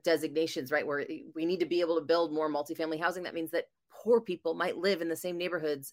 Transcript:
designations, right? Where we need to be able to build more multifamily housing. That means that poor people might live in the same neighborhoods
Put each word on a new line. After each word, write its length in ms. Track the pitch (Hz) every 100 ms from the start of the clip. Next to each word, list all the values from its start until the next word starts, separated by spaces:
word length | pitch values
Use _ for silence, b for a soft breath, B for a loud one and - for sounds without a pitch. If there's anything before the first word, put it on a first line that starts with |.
designations, 680 | 180 165 151 147 160 165 127
right? 160 | 147 135
Where 200 | 143 - 156 -
we 100 | 160 165
need 140 | 180
to 60 | 175
be 140 | 175
able 160 | 170 165
to 60 |
build 280 | 147 165 165
more 160 | 151 156
multifamily 520 | 147 147 160 160 156
housing. 240 | 175 185
That 100 | 180
means 160 | 170 160
that 200 | 170 - _ _
poor 300 | - 214 233
people 340 | 226 175 165
might 220 | 165 175 -
live 240 | 185 180
in 60 | 170
the 80 | 160
same 200 | 180 175
neighborhoods 540 | 180 170 156 143 135